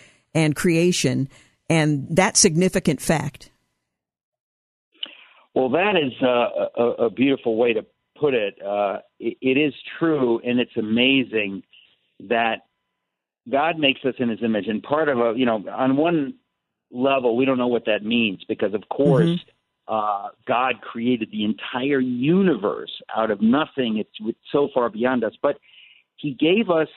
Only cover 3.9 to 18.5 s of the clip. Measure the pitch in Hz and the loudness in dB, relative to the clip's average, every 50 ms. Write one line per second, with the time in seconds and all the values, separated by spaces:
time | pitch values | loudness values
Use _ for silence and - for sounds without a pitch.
3.9 | _ _ _ _ _ _ _ _ _ _ _ _ _ _ _ _ _ _ _ _ | _ _ _ _ _ _ _ _ _ _ _ _ _ _ _ _ _ _ _ _
4.9 | _ _ - - - - - - _ _ _ _ _ 127 131 127 120 165 185 208 | _ _ -16 -16 -16 -20 -20 -20 _ _ _ _ _ 0 0 2 2 2 2 2
5.9 | 208 175 147 131 113 - 135 127 123 120 120 - - - 101 98 - - 120 120 | 2 2 2 0 -2 0 2 2 4 4 2 0 0 -2 -4 -2 0 0 0 0
6.9 | - - 117 117 95 107 127 139 135 127 - 120 113 110 123 120 113 107 98 - | 2 0 0 -2 2 2 2 2 2 0 0 -2 0 2 2 2 2 0 -4 -6
7.9 | _ _ _ _ _ - 147 147 131 117 104 101 95 - - 101 101 101 104 98 | _ _ _ _ _ -2 0 0 2 0 0 -2 -4 -8 -8 -4 -2 0 0 -2
8.9 | 98 101 - _ _ _ - 117 - - - 131 131 139 151 147 127 - - - | -2 -6 -10 _ _ _ -8 -6 -6 -2 -2 0 2 2 2 0 -2 -6 -12 -16
9.9 | - - 165 165 156 147 131 120 117 113 - 120 120 123 117 - - 120 110 107 | -6 -2 0 0 2 2 2 2 0 0 0 0 0 0 0 -2 -4 -6 -4 0
10.9 | 110 120 123 131 135 135 127 107 101 110 104 98 98 92 - _ - - - _ | 2 2 4 4 4 2 0 0 -2 -4 -4 -4 -6 -10 -12 _ -20 -20 -20 _
11.9 | _ _ _ _ _ - - 98 120 113 117 113 113 95 - _ _ _ _ _ | _ _ _ _ _ -20 -6 -4 -2 0 0 -2 -4 -6 -10 _ _ _ _ _
12.9 | _ _ _ _ _ _ _ _ _ _ _ 117 117 139 147 160 170 160 151 139 | _ _ _ _ _ _ _ _ _ _ _ -4 -2 0 0 0 -2 0 0 0
13.9 | 131 - - 135 120 - 131 120 110 101 120 113 113 104 90 107 107 104 - - | 0 0 -4 -6 -4 -2 -2 -4 -2 -2 -2 -2 -2 -2 -2 -4 -6 -6 -4 -2
14.9 | 139 151 160 147 139 120 120 117 107 120 131 123 113 107 90 - 95 107 131 131 | -2 0 0 0 2 2 2 0 0 0 0 0 0 -2 -4 -8 -6 -2 0 0
15.9 | 135 139 151 170 175 160 139 131 127 - _ _ _ _ _ _ _ _ _ _ | 2 2 2 2 2 0 -2 -4 -8 -12 _ _ _ _ _ _ _ _ _ _
16.9 | - 123 127 139 139 139 123 123 113 120 135 135 135 127 123 123 120 117 - - | -6 -2 -2 0 0 0 0 0 0 0 0 0 0 0 -2 -2 -2 -2 -2 -2
17.9 | 107 101 104 107 117 120 113 107 92 87 - - | -4 -4 -2 -2 -2 -2 -2 -2 -4 -6 -8 -8